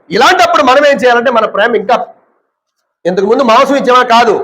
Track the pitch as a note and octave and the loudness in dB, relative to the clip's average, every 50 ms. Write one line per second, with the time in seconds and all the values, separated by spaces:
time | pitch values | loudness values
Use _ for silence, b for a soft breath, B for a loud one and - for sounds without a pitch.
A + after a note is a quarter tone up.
0 | _ - E3+ G#3+ C4+ E4+ F#4 F#4 E4+ E4 F4 D4+ D4 B3 B3+ C#4 D4 C#4+ C#4 - | _ -8 -2 0 0 2 2 2 0 0 0 0 0 2 2 2 2 2 0 0
1 | B3+ B3 A#3+ A#3+ A#3 C4+ A#3+ A3 G#3+ - - G3 G#3+ A#3+ A#3 G3+ G3 - A#3 A3+ | 0 0 0 0 0 0 -2 0 -2 -2 -2 -2 -2 -2 -2 -4 -2 -2 -2 -4
2 | - - - _ _ _ _ _ _ _ _ _ _ _ _ _ _ _ _ _ | -4 -10 -16 _ _ _ _ _ _ _ _ _ _ _ _ _ _ _ _ _
3 | - E3+ F#3 G3+ G3 G#3 A#3+ C4+ C4+ A3 A3 B3+ C4+ - C#4 C4+ F#3+ A#3+ B3 B3+ | -8 -6 -4 -2 -2 0 -2 -2 0 0 2 2 2 0 -2 -2 0 2 2 2
4 | A#3+ - A3+ A#3 A#3+ A3 F3+ - | 2 2 2 2 2 2 0 -4